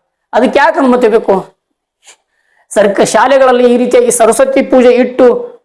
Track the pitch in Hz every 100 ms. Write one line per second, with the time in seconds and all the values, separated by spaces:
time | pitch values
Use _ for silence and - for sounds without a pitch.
0 | _ _ - 214 247 285 320 320 262 247
1 | 226 214 214 190 - _ _ _ _ _
2 | _ _ _ _ _ _ - 220 196 -
3 | - 226 254 269 262 247 247 247 247 254
4 | 233 - 220 220 269 269 - 254 240 240
5 | 254 - 247 214 - -